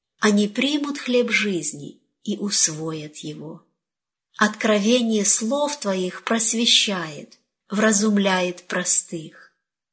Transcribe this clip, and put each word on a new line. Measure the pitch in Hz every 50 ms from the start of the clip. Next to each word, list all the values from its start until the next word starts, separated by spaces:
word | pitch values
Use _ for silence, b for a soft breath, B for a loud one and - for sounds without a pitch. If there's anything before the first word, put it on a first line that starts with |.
| _ _ _ _
Они | - 214 208 208 208
примут | 202 - 247 254 277 294 294 285 277 -
хлеб | - - 247 247 247 233 214
жизни | 220 - 208 208 190 165 147 - - 143 143 - - _ _ _ _ _ _
и | - 208
усвоят | - 202 202 202 - - 170 156 151 160 165 160 156 151 151 -
его. | - - 151 151 151 147 156 175 170 _ _ _ _ _ _ _ _ _ _ _ _ _ _ _
Откровение | - 208 208 214 - - 214 214 208 196 220 247 254 233 226 220 208 196
слов | - - - 220 220 269 285 294 277 285 -
твоих | - 202 190 190 180 180 - - -
просвещает, | - 226 226 - - 233 226 240 233 - - - 220 196 180 165 156 147 147 - - - _ _ _ _ _ _ _
вразумляет | 196 202 220 220 214 196 214 220 208 202 196 196 185 185 180 180 180 - -
простых. | _ - 180 175 - - - - - 185 165 156 - - - - _ _ _ _ _ _ _ _ _